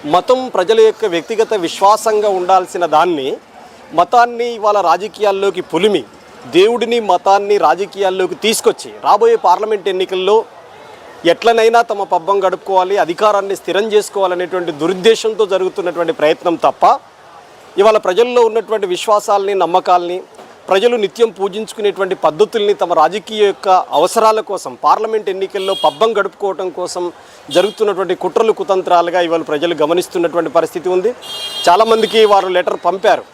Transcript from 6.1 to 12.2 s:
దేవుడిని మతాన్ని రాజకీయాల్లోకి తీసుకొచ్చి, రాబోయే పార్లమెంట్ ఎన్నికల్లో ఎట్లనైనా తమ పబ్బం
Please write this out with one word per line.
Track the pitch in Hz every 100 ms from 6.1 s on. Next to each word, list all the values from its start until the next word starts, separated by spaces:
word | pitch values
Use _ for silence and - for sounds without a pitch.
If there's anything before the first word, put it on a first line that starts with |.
| - - - 127
దేవుడిని | 147 208 233 233 240
మతాన్ని | 208 175 196 196 202 202
రాజకీయాల్లోకి | 156 175 202 196 196 190 185 170
తీసుకొచ్చి, | 208 220 233 - 123 -
రాబోయే | 135 202 233 220
పార్లమెంట్ | 185 180 214 214 185
ఎన్నికల్లో | 185 185 190 185 214 220 - - - - - - - 170
ఎట్లనైనా | 170 226 233 226 233
తమ | 226 208
పబ్బం | 196 233